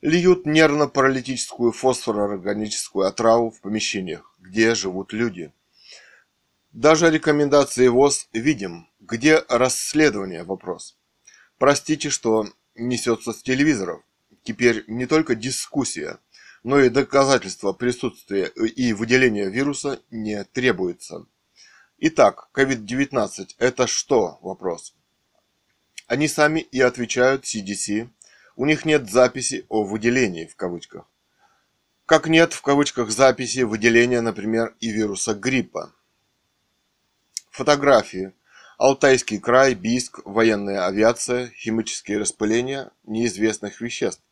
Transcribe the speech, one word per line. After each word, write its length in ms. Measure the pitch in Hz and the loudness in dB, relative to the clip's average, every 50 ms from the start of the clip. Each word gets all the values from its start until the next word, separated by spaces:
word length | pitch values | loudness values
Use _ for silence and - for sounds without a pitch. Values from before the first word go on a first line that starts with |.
Льют 460 | - 147 160 175 170 185 180 180 - | -2 0 0 2 4 4 4 4 2
нервно-паралитическую 1300 | 151 151 160 160 151 143 147 151 139 _ 139 131 135 131 131 120 131 131 120 - - - - 120 117 | 0 4 4 4 4 4 2 0 0 _ 2 2 2 2 0 -4 -6 -6 -6 -8 -10 -6 0 0 0
фосфорорганическую 1300 | 107 - - 131 127 - - - 107 104 104 101 104 95 87 101 104 107 107 107 104 - - - _ 98 95 | 0 2 0 0 0 0 -4 -4 -2 -2 -2 -4 -4 -6 -4 -6 -4 -4 -6 -6 -8 -10 -10 -6 _ -2 -2
отраву 440 | 95 98 - 113 113 113 120 117 113 | -2 -2 0 2 4 4 4 2 -2
в 100 | 110 _ | -6 _
помещениях, 720 | _ 98 107 107 - - - 101 92 87 78 82 _ _ _ _ | _ -6 -6 -4 -4 -4 -6 -6 -6 -8 -10 -12 _ _ _ _
где 360 | 92 92 92 110 113 113 117 | _ -8 0 2 2 2 2
живут 380 | 110 - - 90 95 98 _ | 0 -4 -6 -8 -8 -10 _
люди. 400 | - 107 120 117 92 90 82 73 _ _ _ _ _ _ _ - - - _ _ _ _ _ _ _ _ _ _ _ _ _ _ | -6 -4 -4 -4 -4 -10 -16 -16 _ _ _ _ _ _ _ -20 -20 -20 _ _ _ _ _ _ _ _ _ _ _ _ _ _
Даже 380 | _ 113 113 147 160 156 170 165 | _ 2 4 4 6 6 4 4
рекомендации 760 | 156 156 - 160 147 147 147 143 139 143 139 135 - - 127 127 | 2 2 0 0 2 2 2 4 4 4 4 2 2 4 4 4
воз 400 | 120 127 139 143 143 - - _ | 6 6 4 4 2 -2 -8 _
видим. 560 | _ 110 117 147 151 113 101 92 85 85 82 _ _ _ | _ -4 -2 -2 -2 -2 -6 -10 -12 -14 -18 _ _ _
Где 440 | 104 - 113 113 120 151 156 143 - _ | _ -10 -8 -2 2 4 4 4 2 _
расследование? 960 | 123 117 127 127 - - - - - 151 156 147 104 104 98 95 87 80 87 | 0 2 2 0 0 -4 -8 -4 0 2 2 2 2 -2 -8 -10 -10 -12 -8
Вопрос. 520 | 87 98 - - 90 87 78 - - _ _ _ _ _ _ _ _ _ _ _ _ _ _ | -10 -10 -10 -8 -12 -12 -12 -12 -20 _ _ _ _ _ _ _ _ _ _ _ _ _ _
Простите, 520 | - 139 143 143 - - 156 147 - 147 | 2 2 2 2 -2 -6 -6 -4 -4 -6
что 360 | - - - 117 110 110 107 101 _ _ _ _ _ | -6 -4 -2 0 0 0 0 -4 _ _ _ _ _
несется 580 | 117 117 123 123 113 - 120 117 110 - 117 | -10 -6 -6 -4 -4 -2 -2 -2 -2 -2 -10
с 100 | 110 - | -10 -8
телевизоров. 600 | - 127 131 131 143 156 147 107 95 87 82 80 _ _ _ _ _ _ _ _ | -4 -4 0 0 2 2 2 0 -2 -8 -8 -12 _ _ _ _ _ _ _ _
Теперь 420 | _ - 113 - 120 120 117 110 - - | _ -12 -6 2 2 2 2 2 -6 -8
не 180 | 110 120 127 | -8 -8 -4
только 280 | 123 151 156 160 156 120 | 0 0 0 2 0 -2
дискуссия, 840 | 110 107 131 127 - - - - 147 123 - - 80 76 78 85 - _ _ _ _ - - - _ | -4 -4 -8 -8 -8 -10 -6 -4 -4 -4 -4 -6 -8 -10 -10 -12 -14 _ _ _ _ -20 -20 -20 _
но 180 | _ 117 139 143 | _ 0 4 4
и 80 | 135 123 | 4 4
доказательство 840 | 113 139 135 - - 143 139 135 139 123 - 95 92 - - 98 | 4 0 -2 2 2 2 4 4 2 0 0 -4 -12 -6 -6 -6
присутствия 720 | 95 _ 123 123 120 - - 120 - - - _ 98 98 90 | -4 _ -2 -4 -4 -2 -6 -8 -8 -10 -12 _ -4 -2 -2
и 460 | - _ - 110 113 - - 127 120 110 | -4 _ -4 -4 -4 -2 -2 -2 -2 -2
выделения 540 | 98 113 113 123 131 131 123 107 101 101 95 | -2 0 2 2 4 4 2 2 0 -4 -4
вируса 520 | 98 120 139 143 139 - - 143 131 - _ _ | -2 -2 -2 -2 -4 -6 -6 -8 -8 -8 _ _
не 340 | - 113 107 107 107 104 101 | -12 -8 -6 -6 -6 -6 -8
требуется. 840 | _ _ 135 123 127 107 90 - 90 85 _ - - 85 87 - _ _ _ _ _ _ _ _ _ _ _ _ _ _ _ | _ _ -2 0 0 0 0 -2 -6 -6 _ -14 -16 -16 -18 -18 _ _ _ _ _ _ _ _ _ _ _ _ _ _ _
Итак, 500 | - - 160 - 127 101 98 - - _ | -4 -2 4 4 4 4 4 0 -20 _
ковид 320 | _ 135 135 135 135 117 107 | _ 0 0 0 0 -6 -6
девятнадцать 720 | 101 120 131 139 139 139 127 107 95 - - 95 _ - _ | -8 -4 -4 -4 -2 -2 -4 -4 -4 -6 -14 -16 _ -6 _
это 280 | 120 127 127 - 127 | -2 -2 0 0 -2
что? 520 | 110 - - - _ 143 120 98 85 71 _ | -2 -2 -6 -2 _ 2 2 2 0 -4 _
Вопрос. 520 | _ 90 95 _ 95 92 - - - - _ _ _ _ _ _ _ _ _ _ _ _ _ _ _ _ _ _ _ _ _ - _ | _ -14 -12 _ -6 -6 -6 -6 -10 -20 _ _ _ _ _ _ _ _ _ _ _ _ _ _ _ _ _ _ _ _ _ -20 _
Они 220 | _ 120 131 151 147 | _ -2 -2 0 -2
сами 320 | - - 151 151 156 160 | 2 2 2 2 2 -2
и 200 | - _ - 127 | -6 _ 0 2
отвечают 680 | 131 127 123 123 120 107 - 127 123 131 135 135 131 | 2 2 2 -2 -8 -4 0 2 2 2 2 0 _
си 140 | - - 113 | -8 -8 -8
ди 140 | 98 95 101 | -6 -8 -8
си. 360 | 95 - - 101 107 117 123 _ _ - _ _ _ _ _ _ | -8 -6 -4 -4 -6 -6 -8 _ _ -20 _ _ _ _ _ _
У 100 | - 127 | -4 0
них 180 | 147 156 143 - | 0 0 0 0
нет 260 | 160 151 147 123 101 | 0 0 0 0 0
записи 540 | 95 123 127 123 - 135 123 - 139 107 - _ | 4 4 4 4 2 -4 -8 -6 -8 -8 -10 _
о 160 | 110 110 104 | -2 -2 -2
выделении 640 | 95 104 110 104 117 120 131 127 101 90 80 80 | -2 -4 0 0 0 2 2 0 0 -2 -8 -12
в 100 | 80 _ | -14 _
кавычках. 500 | _ 98 90 87 85 - _ - 82 - _ _ _ _ _ _ _ _ _ _ _ _ _ _ _ _ _ _ _ _ | _ -8 -8 -8 -10 -14 _ -20 -20 -20 _ _ _ _ _ _ _ _ _ _ _ _ _ _ _ _ _ _ _ _
Как 200 | - 160 156 - | 4 4 4 4
нет 260 | 160 160 165 170 165 | 4 4 4 4 4
в 100 | - - | 2 -6
кавычках 480 | - 135 143 143 143 - - - 120 107 | 0 0 2 2 2 0 0 -4 -4 -4
записи 500 | 107 107 135 131 123 110 131 113 120 127 | 2 4 4 4 4 2 -4 -6 -2 -2
выделения, 600 | 123 107 107 110 104 117 113 117 120 123 123 120 | -2 -2 -2 0 2 4 6 6 4 4 2 0
например, 540 | 117 117 101 107 98 110 110 113 117 110 _ _ | 0 -2 -4 -4 -4 -2 -2 -2 -2 -4 _ _
и 100 | - 117 | -8 -6
вируса 440 | 104 110 107 104 98 95 - - 107 | -2 -2 -2 -2 -4 -6 -4 -6 -6
гриппа. 580 | 101 98 127 131 131 104 - _ 82 82 - _ _ _ _ _ _ _ _ _ _ _ _ _ _ _ _ _ _ _ _ _ _ _ _ _ _ _ _ _ - _ _ | -4 -2 -2 -2 -2 -2 -4 _ -14 -14 -14 _ _ _ _ _ _ _ _ _ _ _ _ _ _ _ _ _ _ _ _ _ _ _ _ _ _ _ _ _ -16 _ _
Фотографии. 840 | _ - 131 143 147 143 143 139 135 113 98 - - 92 95 95 _ _ _ _ _ - - - _ | _ -6 2 2 2 2 4 4 4 4 4 0 -8 -10 -10 -10 _ _ _ _ _ -20 -20 -20 _
Алтайский 600 | _ - 135 139 - - 139 131 120 - - 107 101 | _ 2 2 4 4 4 4 4 4 2 -4 -8 -6
край, 360 | - - 120 127 135 135 123 | -2 2 4 4 4 4 2
Бийск, 460 | 98 87 113 120 127 123 - - - - | -2 -2 -2 -2 -2 -4 -8 -14 -20 -20
военная 640 | - 98 110 113 113 110 101 101 101 98 98 90 | -6 0 2 2 2 2 0 -4 -6 -4 -2 -2
авиация, 600 | 92 95 104 107 113 120 - - - 123 123 123 120 - | -2 0 2 2 2 2 0 -4 -4 -4 -4 -6 -8 -14
химические 640 | - - 113 110 113 107 - - - - - 104 104 | -12 -8 -4 -4 -4 -4 -6 -8 -12 -8 -6 -4 -4
распыления 720 | 107 - - _ 110 107 110 120 123 131 139 139 135 - _ _ _ | -4 -6 -6 _ -2 0 0 0 0 -2 -6 -10 -10 -14 _ _ _
неизвестных 760 | - 107 110 120 117 92 95 107 110 104 - - 101 - - | -8 -4 -4 -4 -4 -2 0 -2 -2 -2 -4 -10 -14 -12 -10
веществ. 400 | 113 120 - - - - - _ _ _ | -12 -10 -8 -4 -6 -6 -6 _ _ _